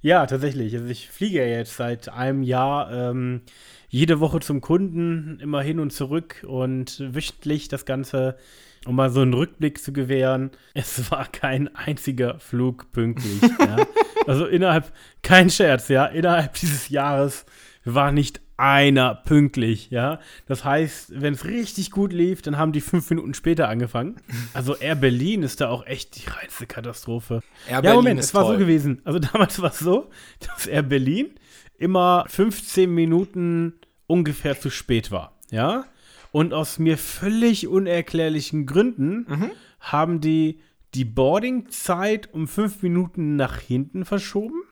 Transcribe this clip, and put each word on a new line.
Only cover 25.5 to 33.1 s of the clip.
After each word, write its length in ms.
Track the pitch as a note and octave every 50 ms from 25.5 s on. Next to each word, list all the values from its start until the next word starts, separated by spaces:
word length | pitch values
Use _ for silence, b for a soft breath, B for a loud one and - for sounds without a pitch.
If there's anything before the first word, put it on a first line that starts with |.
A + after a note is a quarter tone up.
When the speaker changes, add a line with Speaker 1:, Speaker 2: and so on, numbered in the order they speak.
| - -
Speaker 1:
da 80 | C#3+ A#2
auch 160 | A#2+ A#2+ -
echt 320 | - B2+ B2+ - - -
die 120 | - - -
reinste 360 | - - - - - - -
Katastrophe. 720 | - - - A2+ A#2+ A2+ - - - A2+ A#2+ - - A#2+ A2+ - B B B B
Speaker 2:
Air 80 | B B2
Speaker 1:
Ja, 60 | C3
Speaker 2:
Berlin 140 | C3+ F#3 A#3
Speaker 1:
Moment, 220 | A#3+ B3 B3 G#3 C3
Speaker 2:
ist 80 | A#2+
Speaker 1:
es 60 | - -
war 100 | G3+ G3
so 60 | -
Speaker 2:
toll. 60 | A3 G3
Speaker 1:
gewesen. 420 | G3 E3+ D#3+ D#3 C#3+ C#3+ C3 - _
Also 140 | - D3 F3
<laughs> 140 | D3+ B2 -
damals 280 | A3 G3 - - -
war's 180 | F3 D#3 - -
so, 300 | D3+ E3+ F#3 B3 D#4 - B B B B B B
dass 280 | - - - - -
Air 160 | - - C#3+ D3
Berlin 460 | C3 C#3 C#3 C3 B2+ D#3 G#3 C#4 E4+ - b b b b b b b b
immer 480 | _ D3+ F3 F#3 F3+ F3 F3+ F3+ F3 E3+
fünfzehn 680 | - - - F#3+ A3+ G#3 - - - - F#3+ F#3 F3+ E3+
Minuten 800 | E3+ E3 E3